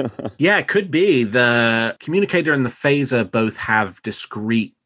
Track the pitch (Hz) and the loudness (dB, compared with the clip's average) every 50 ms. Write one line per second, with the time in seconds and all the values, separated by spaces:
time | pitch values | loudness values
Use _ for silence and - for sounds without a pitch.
0 | 135 113 - - - 110 - - 147 190 208 175 - - - 208 196 175 143 160 | -6 -6 -8 -10 -12 -12 -4 0 0 2 2 2 0 0 -2 -2 -2 0 0 0
1 | 196 208 156 127 117 101 107 127 123 120 120 120 117 117 113 113 113 113 - - | 2 2 2 2 0 0 2 2 2 4 4 2 2 2 2 0 -2 -2 -4 -8
2 | - 151 165 196 202 - - 175 156 160 147 139 127 117 - - - 143 143 143 | -8 -2 0 0 0 2 0 0 0 2 0 0 0 -2 -4 -2 0 2 2 2
3 | 139 131 131 120 107 - - 113 110 107 107 - - - 110 110 104 95 90 - | 0 0 0 0 0 0 0 -2 -2 -2 -4 -6 -4 0 2 2 2 0 -6 -10
4 | - 110 104 - - - - 104 107 110 113 117 104 - - _ _ | -10 -10 -8 -8 -10 -10 -10 -8 -4 -2 0 0 -2 -4 -8 _ _